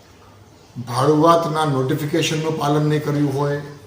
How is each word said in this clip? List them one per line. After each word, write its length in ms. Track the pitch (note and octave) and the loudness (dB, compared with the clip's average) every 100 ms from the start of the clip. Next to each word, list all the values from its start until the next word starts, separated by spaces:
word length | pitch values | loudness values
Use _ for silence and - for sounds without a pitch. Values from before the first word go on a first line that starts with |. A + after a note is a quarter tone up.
| - - - - - - - - A#2+ | -20 -20 -20 -20 -20 -20 -18 -14 -8
ભાડુઆતના 760 | A#2+ C#3 D3+ E3 E3+ D3+ D#3 | 0 2 4 6 4 2 -2
નોટિફિકેશનનું 920 | D#3 C3+ C3 D3 D3 E3 D3+ D#3 D#3+ - | -2 0 -2 -2 -2 -2 -2 -2 -4 -2
પાલન 280 | C#3+ D3+ D3+ | 0 0 2
નહીં 180 | D3+ | 0
કર્યું 300 | D3 D3 C#3+ | 0 0 0
હોય, 280 | C3 C#3+ C#3+ - - | 0 -2 -4 -8 -16